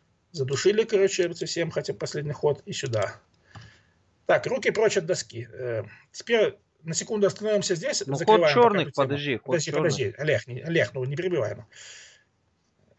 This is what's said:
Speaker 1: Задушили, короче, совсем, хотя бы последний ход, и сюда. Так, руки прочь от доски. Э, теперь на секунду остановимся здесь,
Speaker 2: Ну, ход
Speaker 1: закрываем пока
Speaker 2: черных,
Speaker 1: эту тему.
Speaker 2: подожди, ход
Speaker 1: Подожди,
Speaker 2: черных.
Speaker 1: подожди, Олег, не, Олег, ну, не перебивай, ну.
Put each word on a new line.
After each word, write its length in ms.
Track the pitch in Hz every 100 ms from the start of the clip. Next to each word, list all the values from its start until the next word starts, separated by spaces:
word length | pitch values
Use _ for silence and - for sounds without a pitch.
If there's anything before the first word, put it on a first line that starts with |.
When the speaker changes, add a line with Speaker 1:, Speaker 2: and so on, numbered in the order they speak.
| _ _ _
Speaker 1:
Задушили, 520 | 156 131 135 185 214
короче, 500 | 220 202 196 190 170
совсем, 380 | 165 160 170 165
хотя 220 | 156 143
бы 60 | -
последний 340 | 151 151 147
ход, 280 | 139 147 139 208
и 80 |
сюда. 420 | - 127 110 101 - _ _ _ - - - _ _ _ _ -
Так, 220 | 156 156
руки 240 | 247 233
прочь 260 | 202 226 202
от 80 | 160
доски. 420 | 180 - 117 123
Э, 320 | - 123 113 104 - _
теперь 460 | - - 233 165 - _ _
на 100 | 160
секунду 340 | 160 180 214 190
остановимся 480 | - 208 208 - 170
здесь, 280 | 262 - 135
Speaker 2:
Ну, 80 |
ход 60 | 135
Speaker 1:
закрываем 220 | 196 220
пока 100 | 160
Speaker 2:
черных, 280 | 240 233 196 147
Speaker 1:
эту 40 |
тему. 160 | 143 131
Speaker 2:
подожди, 300 | 143 143 113
ход 80 | -
Speaker 1:
Подожди, 260 | 170 156
Speaker 2:
черных. 120 | 147 165
Speaker 1:
подожди, 240 | 143 101 -
Олег, 300 | 151 117 -
не, 140 | 120
Олег, 320 | 160 165 120
ну, 100 | 135 127
не 100 | 147
перебивай, 400 | 185 160 104 -
ну. 100 | - - - - - _ _ _ _ _ _ _ _